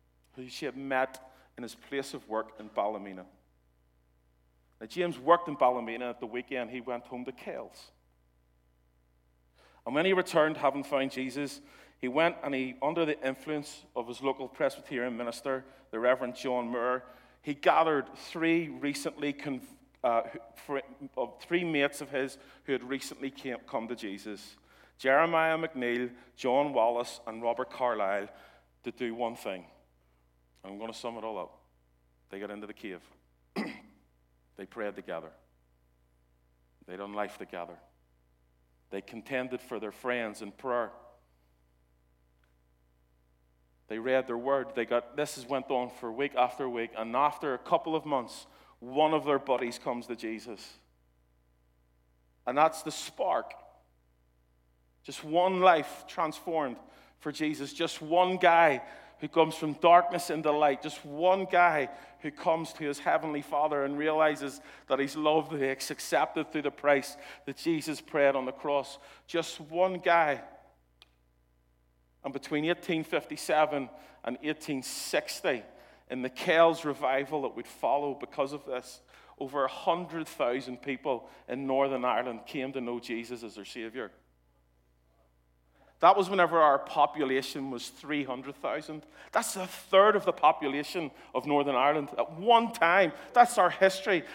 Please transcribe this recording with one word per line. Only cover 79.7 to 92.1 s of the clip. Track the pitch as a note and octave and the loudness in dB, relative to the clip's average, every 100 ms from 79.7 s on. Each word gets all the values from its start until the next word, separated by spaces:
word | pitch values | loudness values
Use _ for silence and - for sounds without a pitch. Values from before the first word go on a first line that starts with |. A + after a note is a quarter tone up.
| - - E3+ F3 E3 D#3 | 0 0 0 -2 -8 -8
thousand | - B2 B2+ B2+ B2 | -2 -2 -2 -6 -10
people | C#3+ C3 D3+ A#2+ - - - | -8 -6 -2 -4 -6 -16 -10
in | B2+ C3+ | -6 0
Northern | C3+ C#3 C3 | 2 2 0
Ireland | B2 A2+ B2+ A2+ - | 0 0 0 -6 -8
came | D3 C3 | -6 -6
to | C3+ | -6
know | A#2+ A#2+ | -6 -6
Jesus | A#2 A#2 A2+ A#2+ | -6 -8 -8 -10
as | A2+ G2+ | -12 -12
their | G2 | -12
Savior. | B2 A2+ B2 G#2+ - _ _ _ _ _ _ _ _ _ _ _ _ _ _ _ _ _ - | -10 -10 -10 -12 -14 _ _ _ _ _ _ _ _ _ _ _ _ _ _ _ _ _ 6
That | E3+ G3 | 8 8
was | F#3 | 6
whenever | G3 E3+ E3 | 4 4 6
our | D3+ C#3 | 6 6
population | - D#3 D3+ D3+ C#3+ C3 C3+ D3+ C3+ | 2 2 2 2 0 0 -2 -6 -8
was | A#2+ - | -8 -10
three | - D3 D3 | -12 -6 -4
hundred | C3+ B2+ C3+ C#3 | -4 -8 -10 -8
thousand. | C#3+ C#3 D3+ D#3 - - - | -6 -4 -6 -14 -16 -20 -4
That's | - A#3 G3 | -2 -2 -6
a | F#3 | -8
third | - - F#3+ G#3 G#3 | -12 4 8 8 6
of | - | 2
the | |
population | F3 D3+ D#3+ C#3+ C#3 D3 F#3 D3 - - | 4 4 4 0 -4 -4 -6 -6 -10 -6
of | C3 C3 | -4 0
Northern | D3 C#3+ B2+ | 2 2 4
Ireland | C#3 D#3 C#3 | 4 2 0